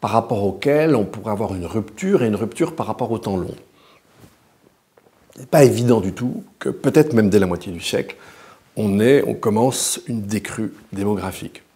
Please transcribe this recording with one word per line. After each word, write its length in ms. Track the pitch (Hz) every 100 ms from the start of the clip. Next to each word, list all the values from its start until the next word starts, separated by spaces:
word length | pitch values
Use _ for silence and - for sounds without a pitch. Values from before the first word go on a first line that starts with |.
par 100 | 110
rapport 320 | 113 113 101
auxquels 500 | 101 92 143 143 160
on 120 | 135 92
pourrait 260 | - 98
avoir 240 | 104 98 95
une 100 | 85
rupture, 560 | 107 107 - 190 202
et 60 | 120
une 80 | 101
rupture 400 | 104 - 165 160
par 100 | 101
rapport 260 | 110 120
au 60 | 113
temps 200 | 107 95
long. 180 | 87 - - _ _ _ _ _ - _ _ _ _ _ _ _ _ _ _
Il 80 | -
n'est 60 | 135
pas 160 | 165
évident 360 | 135 113 120 113
du 140 | 95
tout 300 | 90 123 - - _
que, 100 | -
peut-être 440 | - 143 156 151
même 160 | 113 107
dès 100 | 101
la 80 | 95
moitié 240 | 87 -
du 100 | 85
siècle, 340 | - - - - - - - - _ -
on 240 | 107 98
ait, 240 | 110 143 -
on 100 | 110
commence 640 | 117 104 127 123 - - -
une 160 | 117
décrue 500 | 101 107 - - 110 - -
démographique. 720 | 98 101 104 92 90 - - _